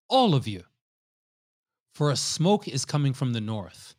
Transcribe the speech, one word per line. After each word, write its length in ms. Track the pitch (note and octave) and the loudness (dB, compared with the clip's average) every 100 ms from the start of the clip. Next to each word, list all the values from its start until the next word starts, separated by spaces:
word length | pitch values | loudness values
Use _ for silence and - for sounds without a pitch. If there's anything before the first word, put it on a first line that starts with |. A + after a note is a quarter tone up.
| _ | _
all 260 | C4 A#3+ | 2 4
of 120 | C#3 A2 | 4 0
you. 180 | G2+ - _ _ _ _ _ _ _ _ _ _ _ _ | -8 -14 _ _ _ _ _ _ _ _ _ _ _ _
"For 160 | - D3 | -2 0
a 60 | C3 | 0
smoke 520 | - - D#3+ G#3 - | -2 0 2 2 0
is 160 | C3+ | -8
coming 300 | - D3 C#3 | -4 0 0
from 180 | B2+ C3 | 0 -2
the 80 | A#2 | -2
north, 540 | G#2+ A2 F2+ - - | -4 -6 -8 -16 -20